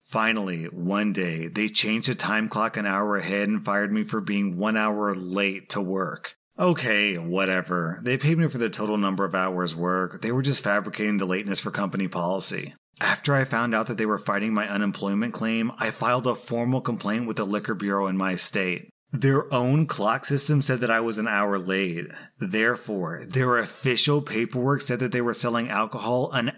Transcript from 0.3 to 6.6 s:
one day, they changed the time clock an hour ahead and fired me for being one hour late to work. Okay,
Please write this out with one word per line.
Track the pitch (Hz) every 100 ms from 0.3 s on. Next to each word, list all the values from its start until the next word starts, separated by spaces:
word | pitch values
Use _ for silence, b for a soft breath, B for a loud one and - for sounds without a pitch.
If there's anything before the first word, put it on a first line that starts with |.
| 110 98 85 80
one | 90 87 101 104
day, | 98 90 80 82
they | 104 107
changed | - 107 110 110
the | 127
time | - 107 110
clock | 107 110 113
an | 101
hour | 98 104 101
ahead | 87 101 101
and | 107
fired | - 101 101
me | 107
for | 104 113
being | 98 101 101 87
one | 104 110
hour | 107 107 104 95
late | 90 95 101 95 -
to | 104
work. | 92 95 90 - - - _
Okay, | -